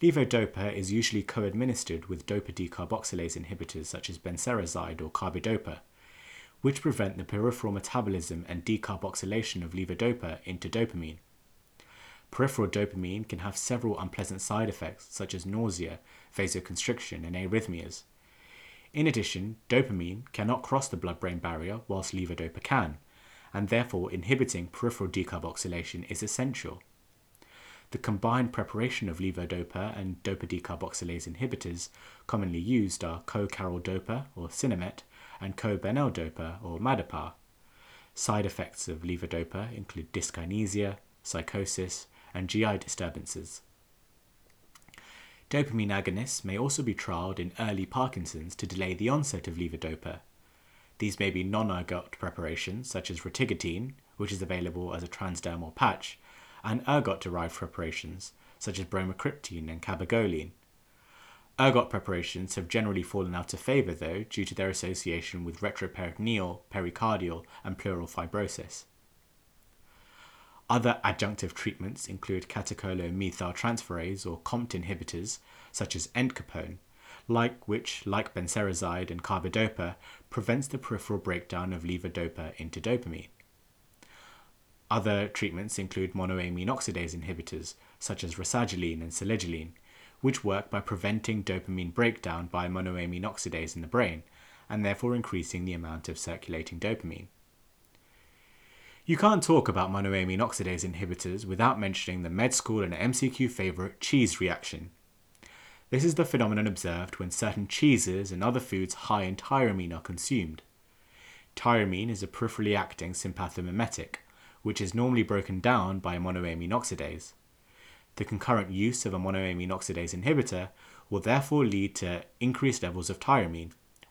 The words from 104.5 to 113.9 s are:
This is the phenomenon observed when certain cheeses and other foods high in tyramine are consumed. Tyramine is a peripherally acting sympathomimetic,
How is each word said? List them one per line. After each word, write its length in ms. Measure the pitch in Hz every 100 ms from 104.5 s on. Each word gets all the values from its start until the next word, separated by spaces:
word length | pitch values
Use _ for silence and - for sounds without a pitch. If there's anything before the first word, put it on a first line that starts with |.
| 85 - 82 82 - _ _ _ - - - - - -
This 140 | 131
is 120 | 165 156
the 100 | 160
phenomenon 420 | 139 110 107 107
observed 500 | 92 92 85 - -
when 140 | 90
certain 380 | - 107 98 98
cheeses 640 | - 151 123 - 92 98
and 100 | 90
other 160 | 104 123
foods 340 | 123 95 95
high 300 | - - 107
in 140 | 92 95
tyramine 560 | - 135 123 95 87
are 80 | 82
consumed. 600 | - 87 - 131 85 78 - _ _ _ - - - - - -
Tyramine 540 | 120 117 101 92 113
is 120 | 104
a 60 | 98
peripherally 500 | - 117 - 107 101
acting 360 | 95 - 82
sympathomimetic, 1040 | 90 98 87 90 - 90 95 117